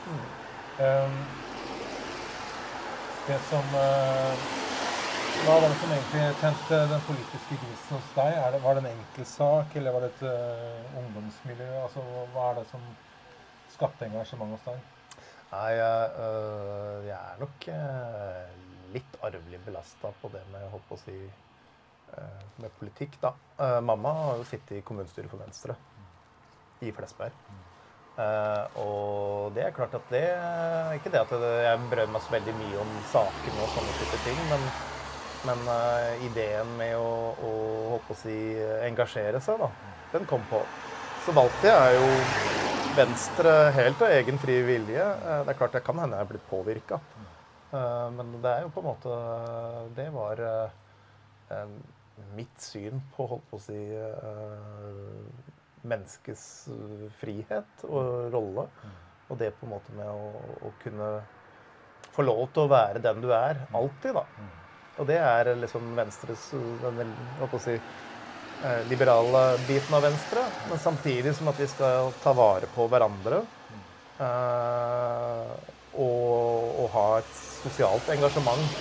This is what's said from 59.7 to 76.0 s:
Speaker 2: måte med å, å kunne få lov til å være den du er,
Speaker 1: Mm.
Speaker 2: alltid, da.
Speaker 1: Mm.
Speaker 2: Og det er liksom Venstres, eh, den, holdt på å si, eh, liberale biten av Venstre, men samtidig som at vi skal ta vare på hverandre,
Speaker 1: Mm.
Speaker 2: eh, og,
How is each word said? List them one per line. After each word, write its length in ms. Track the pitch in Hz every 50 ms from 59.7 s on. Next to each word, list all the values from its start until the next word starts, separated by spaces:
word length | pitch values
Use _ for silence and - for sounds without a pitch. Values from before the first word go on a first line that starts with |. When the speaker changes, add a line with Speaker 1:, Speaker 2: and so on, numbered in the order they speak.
| 104
Speaker 2:
måte 180 | 101 - -
med 140 | 107 104 104
å, 240 | 104 104 104 104 104 107 113 - 113 113 -
å 100 | - 107 - -
kunne 280 | - 117 104 104 104 107 107 107 107 - - - - - - - - - - - - - - - - - -
få 80 | - 143
lov 220 | 127 110 113 131 131
til 100 | - 160
å 80 | 151 139
være 320 | 139 123 110 101 104 117
den 180 | 113 117 104 110
du 120 | 120 123
er, 220 | 120 113 123 147 156
Speaker 1:
Mm. 200 | 135 139 - 107
Speaker 2:
alltid, 400 | 117 127 143 139 - - 262 247
da. 80 | 151
Speaker 1:
Mm. 280 | - - - - 104 98 87 85 - - - - - - - -
Speaker 2:
Og 80 | 143
det 120 | 135 156 170
er 360 | 160 131 117 117 120 123 123
liksom 380 | 120 120 110 - 117 117 117 117
Venstres, 560 | 120 113 104 - - - 123 113 107 - - 143
eh, 360 | 135 120 117 117 117 123 123 120
den, 160 | 117 120 113 110 120 120 123 131 147
holdt 100 | 139 127
på 80 | - 117
å 20 |
si, 140 | - 123 117 113 - - - - - - - - - - - - - - - -
eh, 200 | - 135 120 117 113 117
liberale 720 | 127 123 135 131 120 113 117 120 127 131 131 131 127 123 131
biten 260 | 127 139 139 139 - 156
av 80 | 147
Venstre, 380 | 143 147 151 147 - - - 233 254 220 - - - -
men 80 | 170 156
samtidig 560 | - 170 156 143 - 151 127 123 123 147 147
som 140 | 147 156 151
at 80 | 147 143
vi 80 | 143
skal 460 | 135 - - 139 131 127 127 127 131 127 -
ta 100 | - 147
vare 340 | 131 127 117 107 98 92 90 - -
på 140 | 123 117 113
hverandre, 560 | 123 127 113 107 101 98 95 110 139 190 233
Speaker 1:
Mm. 360 | 220 - - - - 113 107 95 - - - - - - -
Speaker 2:
eh, 1300 | 139 123 120 123 123 123 123 123 120 120 120 120 120 120 123 123 123 120 120 120 120 120 117 117 117 117 117 - - - - - - - -
og, 800 | -